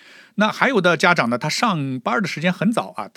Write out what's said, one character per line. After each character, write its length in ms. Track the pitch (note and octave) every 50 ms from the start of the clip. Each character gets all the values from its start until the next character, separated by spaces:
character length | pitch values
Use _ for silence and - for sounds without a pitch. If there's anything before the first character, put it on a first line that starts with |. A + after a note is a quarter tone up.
| - - - - - _ _
那 140 | - G#3 G#3+
还 200 | - - F3 B3
有 100 | C#4 G3+
的 160 | F3 F3+ E3+
家 180 | D3+ - F3+ F3
长 160 | D#3+ C3+ A#2
呢， 80 | A#2+ A#2
他 120 | - D3+
上 500 | - - B3 A3+ F#3 D#3 C#3 C3+ C3 B2+
班 220 | - G3 A#3 B3
的 60 | G3 D3+
时 120 | - D3+
间 140 | D3+ F#3 F3+
很 180 | - - G#3
早， 220 | A#3 E3 - - -
啊， 140 | - G#2 - -